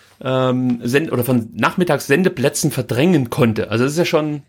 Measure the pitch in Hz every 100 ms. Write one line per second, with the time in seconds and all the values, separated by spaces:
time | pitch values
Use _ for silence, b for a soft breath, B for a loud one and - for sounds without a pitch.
0 | b b 131 131 127 127 127 120 120 143
1 | 160 123 120 123 110 - 135 - 175 139
2 | - 143 190 - 135 - 151 135 113 117
3 | 170 170 123 - 120 110 101 110 131 156
4 | 170 156 151 147